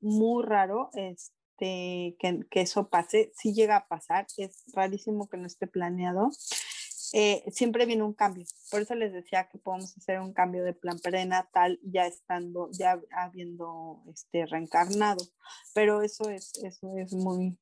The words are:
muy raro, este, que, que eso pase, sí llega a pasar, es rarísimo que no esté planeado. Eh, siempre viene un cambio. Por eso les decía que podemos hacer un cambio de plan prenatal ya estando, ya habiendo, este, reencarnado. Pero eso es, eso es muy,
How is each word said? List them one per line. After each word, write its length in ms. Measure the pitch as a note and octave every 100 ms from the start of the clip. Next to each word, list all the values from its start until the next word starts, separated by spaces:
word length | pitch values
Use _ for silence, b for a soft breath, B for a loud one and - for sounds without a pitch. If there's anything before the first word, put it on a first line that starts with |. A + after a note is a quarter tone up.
muy 420 | G#3+ G#3+ A3+ A#3+
raro, 460 | A3+ G#3 F#3+ G#3+ C4+
este, 1200 | A3+ F#3+ F3 - _ _ - F#3+ F#3 F3+ F3+ F3 F3
que, 220 | F3+ F3 -
que 100 | F#3
eso 300 | F3+ G#3 G3
pase, 420 | F3 E3+ G#3+ A3
sí 200 | - A3+
llega 220 | G#3 G#3+ G3+
a 120 | -
pasar, 380 | E3 - F3+ G3 -
es 280 | F#3+ - -
rarísimo 540 | F#3+ F#3+ G3+ - G#3 G3+
que 100 | F#3+
no 80 | F3+
esté 200 | - F3+
planeado. 640 | F#3 F3 F3+ F3+ F#3 A#3+ D4+ B B B B B B -
Eh, 280 | A3 G#3 G3 G#3
siempre 360 | - A#3+ A3+ A#3+
viene 160 | A3+
un 100 | G#3+
cambio. 320 | G#3+ G3+ F3+ F3 - -
Por 120 | G#3
eso 120 | G#3+
les 200 | A#3+ G#3+
decía 340 | F3+ F3 F#3 F#3
que 80 | G3
podemos 400 | G3 F#3 F#3+ -
hacer 240 | - F#3
un 140 | F#3+
cambio 280 | F#3+ F3+ F3+
de 120 | F3+
plan 240 | F3 F3 E3+
prenatal 840 | F3+ F#3 F#3 F#3 F#3 F#3 F3 F3+
ya 240 | G3 F3+ F3
estando, 600 | - - F3+ F3 F3 F3
ya 300 | F3+ F#3 F3+ E3
habiendo, 960 | F3+ F3+ F#3 F3 E3+ E3 E3 E3 D#3 E3
este, 320 | D#3+ - E3+
reencarnado. 800 | D#3+ D#3+ D#3+ E3+ F3+ G#3 G#3+ F#3 F3+ _ B B B
Pero 300 | G#3 G#3+ G#3
eso 260 | G#3 - G#3+
es, 240 | G3 - -
eso 320 | F#3+ F3+ F#3+ F#3+
es 160 | F#3
muy, 440 | F#3 F#3 F3+ F#3 F3+